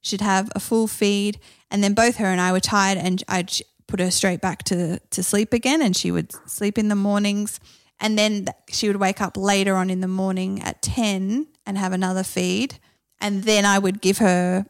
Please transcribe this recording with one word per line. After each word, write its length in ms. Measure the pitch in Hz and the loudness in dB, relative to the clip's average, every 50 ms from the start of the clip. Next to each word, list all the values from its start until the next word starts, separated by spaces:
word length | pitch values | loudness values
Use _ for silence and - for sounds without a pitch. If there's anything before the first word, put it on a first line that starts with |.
she'd 200 | - - 214 190 | -6 -6 -4 -2
have 300 | 208 208 190 190 196 226 - | 0 2 2 2 0 -2 -6
a 40 | 202 | -8
full 280 | - - 233 226 220 | -4 0 0 0 0
feed, 520 | 214 - - 214 202 202 202 202 208 208 - - - _ _ _ _ | 0 -2 0 0 2 2 0 -2 -2 -4 -8 -16 -20 _ _ _ _
and 140 | - 202 202 | 0 2 2
then 100 | 196 202 | 4 4
both 220 | 214 226 240 233 | 4 4 4 2
her 100 | - 220 | 2 0
and 160 | 190 185 180 | 0 2 2
I 100 | 180 180 | 2 2
were 80 | 185 185 | 2 0
tired, 380 | - - 220 202 196 190 196 | 0 2 2 2 4 2 2
and 260 | 185 160 185 185 185 - | 0 0 0 -2 -2 -2
I'd, 240 | - 196 180 175 - - - - _ _ _ _ - | -2 -2 -4 -2 -4 -6 -8 -8 _ _ _ _ -8
put 100 | - 185 | -2 -2
her 120 | 180 185 | 0 0
straight 280 | 180 - - 190 180 - | 0 0 0 0 -2 0
back 240 | - 185 170 - - | -4 -4 -4 -4 -4
to, 340 | - 190 175 175 160 175 - | -2 -2 0 0 -2 -4 -6
to 240 | _ _ - - 180 | _ _ -6 -4 -2
sleep 280 | - - 202 214 - | 0 0 0 0 0
again, 300 | - 233 - 254 285 330 | 0 0 2 2 2 4
and 140 | 294 202 180 | 2 2 2
she 160 | - - 175 | 0 -2 -2
would 200 | 175 170 160 - - - _ - | -2 -2 -4 -6 -12 -20 _ -14
sleep 280 | - - 208 202 208 | -8 -4 -4 -2 0
in 100 | 233 214 | 0 0
the 80 | 208 208 | 0 0
mornings. 640 | 202 196 202 202 202 202 208 202 202 208 202 - - _ - _ _ _ _ _ _ | 0 0 0 0 2 0 0 0 -2 -4 -6 -8 -12 _ -20 _ _ _ _ _ _
And 180 | - 214 220 | -2 0 2
then 280 | 214 208 214 214 202 185 | 2 2 2 2 -2 -4
th-, 100 | - - _ _ - | -6 -8 _ _ -8
she 180 | - - - | -6 -2 0
would 100 | 208 202 | 0 0
wake 220 | 196 196 185 196 - | 2 0 0 0 -2
up 160 | 214 180 - | -4 -4 -4
later 400 | 196 190 202 202 196 196 196 190 | -2 0 2 2 4 2 2 2
on 140 | 185 185 190 | 2 2 0
in 100 | 185 185 | -2 -2
the 80 | 190 | -2
morning 540 | 185 185 185 190 190 190 185 185 190 196 202 | -2 -2 -2 0 0 -2 -2 -2 -4 -4 -4
at 200 | - - - _ | -6 -8 -6 _
ten 680 | - - - 254 226 208 196 190 190 196 214 269 311 _ _ _ _ | -6 -4 -2 0 0 0 0 -2 -2 -2 -2 -2 -4 _ _ _ _
and 120 | 208 196 | -6 -4
have 140 | 196 196 185 | -4 -2 -2
another 320 | 185 185 190 185 185 185 190 | -2 -2 -2 0 -2 -2 -4
feed. 560 | - - 185 180 180 180 208 254 269 - - _ _ _ _ _ _ _ _ | -4 -4 -2 -2 0 0 -2 -2 -4 -6 -14 _ _ _ _ _ _ _ _
And 240 | - 208 202 196 190 | -4 -2 -2 0 2
then 220 | 220 214 208 202 | 4 4 4 6
I 140 | 202 196 196 | 4 4 4
would 200 | 196 185 190 208 | 2 0 -2 2
give 200 | - 185 196 - | 0 0 2 4
her 460 | 226 190 180 180 180 180 185 190 202 - | 4 4 4 4 2 0 0 -2 -4 -6